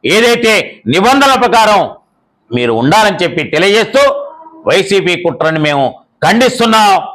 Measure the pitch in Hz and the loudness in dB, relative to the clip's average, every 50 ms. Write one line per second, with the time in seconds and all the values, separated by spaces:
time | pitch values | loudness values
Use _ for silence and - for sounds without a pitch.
0 | - - 185 214 233 240 240 233 233 226 220 196 - - - - _ 104 131 175 | -2 0 0 2 2 2 0 0 0 0 0 0 -2 -6 -12 -12 _ -4 -2 0
1 | 190 240 269 285 277 269 262 247 240 233 180 226 220 214 208 196 156 113 - - | 2 2 2 2 2 2 2 2 0 2 2 2 2 2 2 0 0 -2 -8 -16
2 | _ _ _ _ _ _ _ _ _ _ 123 123 123 120 113 113 120 139 165 220 | _ _ _ _ _ _ _ _ _ _ -4 -2 -2 -2 -2 0 0 2 2 2
3 | 220 208 190 - 175 165 - 160 151 - - 151 175 196 202 220 214 - - 269 | 2 2 0 -2 -4 -4 -4 -6 -6 -4 -2 0 0 2 2 0 0 0 0 2
4 | 285 277 - - - - - - - - - - - 104 143 190 185 190 202 196 | 2 2 0 -2 -10 -14 -18 -20 -20 -20 -20 -8 -4 0 0 0 0 0 0 0
5 | 175 175 175 170 175 170 135 120 160 160 160 156 151 151 147 139 139 123 - - | 0 0 -4 -2 -4 -6 -4 -2 -4 -2 -2 -2 -4 -2 -2 -2 -2 -4 -4 -8
6 | _ _ _ _ - 156 196 233 262 247 247 - 233 226 220 220 214 202 196 175 | _ _ _ _ -2 0 2 2 2 0 0 0 -2 0 2 2 4 4 2 0
7 | - - | -2 -6